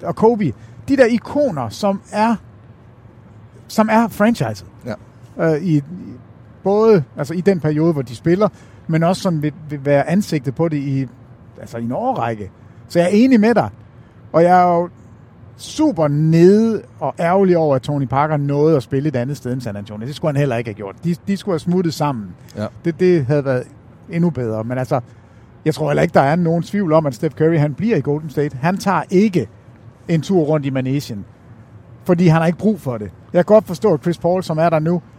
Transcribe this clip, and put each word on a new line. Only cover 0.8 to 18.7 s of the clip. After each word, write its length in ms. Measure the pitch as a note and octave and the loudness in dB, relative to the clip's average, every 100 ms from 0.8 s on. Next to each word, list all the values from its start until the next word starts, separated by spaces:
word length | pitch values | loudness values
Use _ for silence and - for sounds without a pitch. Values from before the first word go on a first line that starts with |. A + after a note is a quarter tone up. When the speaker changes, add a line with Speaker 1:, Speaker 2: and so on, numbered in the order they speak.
| - | -4
Speaker 1:
de 100 | C4+ | 2
der 80 | A#3 | 4
ikoner, 640 | A#3 - D4 D4 D#3 A#2 | 2 -2 -2 -2 -2 -8
som 320 | - G3+ G3 - | -4 -4 -4 -6
er, 240 | G#3 A3 A3 - - - - - - - - - - - - - | -2 -2 -2 -8 -20 -20 -20 -20 -20 -20 -20 -20 -20 -20 -20 -8
som 220 | - G#3+ | -2 2
er 160 | A3 A#3 | 2 0
franchiset. 580 | - G#3 A#3 B2 G#2 - - A#2+ | 0 0 0 -4 -6 -14 -18 -12
Speaker 2:
Ja. 680 | G#2+ - - - - E3 D#3 | -12 -14 -20 -20 -4 0 0
Speaker 1:
Øh, 60 | |
i, 160 | F3+ D3+ | 0 -2
i, 40 | C#3+ F3+ - - - - - - | -2 -14 -16 -18 -20 -20 -20 -8
både, 400 | F#3+ G3+ A3 G3+ C3 - | -2 2 4 4 2 -8
altså, 160 | C#3+ | -8
i 80 | E3+ | -2
den 180 | F3 F#3+ | 0 0
periode, 340 | D#3 D3+ D#3+ | 0 0 0
hvor 80 | D3+ | 0
de 140 | B2+ A#2+ | -6 -6
spiller, 340 | D#3+ F3+ G#3 - - - - | -2 2 0 -2 -20 -20 -4
men 160 | D#3+ | 0
også 180 | E3 F3+ | 0 0
sådan 200 | G3 D#3+ | -2 -2
vil, 120 | D3 C#3+ D3+ | -4 -6 -12
vil 160 | D3 C#3 | -6 0
være 240 | C#3+ C#3 | 2 2
ansigtet 460 | F3+ G#3 D#3 C3 B2 | 0 0 -4 -4 -2
på 120 | E3 | -2
det 80 | D3+ | -2
i, 300 | C#3 C3+ C3 - - - - - | -4 -4 -4 -10 -20 -20 -20 -20
altså, 160 | - A#2 | -14 -10
i 60 | |
en 80 | A#2 | -6
årrække. 600 | C#3 A#3+ B3+ A#2 A2 F#2+ - - - - | -4 -4 -2 -4 -6 -10 -16 -20 -20 -4
Så 120 | E3+ | 0
jeg 60 | F3 | 2
er 60 | |
enig 280 | G#3 C4 B3 | 4 6 6
med 160 | G#3 G#3 | 4 2
dig. 140 | A2+ - - - - - - | 0 -6 -20 -20 -20 -20 -2
Og 100 | - | 2
jeg 180 | F3 F3+ | 6 6
er 120 | F3+ | 6
jo 160 | E3+ F3 - - - - - - - | 2 -2 -8 -20 -20 -20 -20 -20 -20
super 500 | - - D#4 F#3+ D3+ | -14 -2 0 2 0
nede 720 | C#3+ D#3 E3 F3 G#3 A3+ G#3 - - | 2 2 6 6 6 2 -2 -8 -8
og 160 | D#3+ - | -8 -4
ærgerlig 380 | E3 F#3 F#3+ F3 | 0 2 4 2
over, 180 | D#3 C3 | 2 0
at 60 | |
Tony 240 | - C#3+ C3+ | 0 -4 -2
Parker 300 | C3+ D3+ D#3 | 0 0 0
nåede 400 | C#3+ C#3+ D3+ | -2 2 2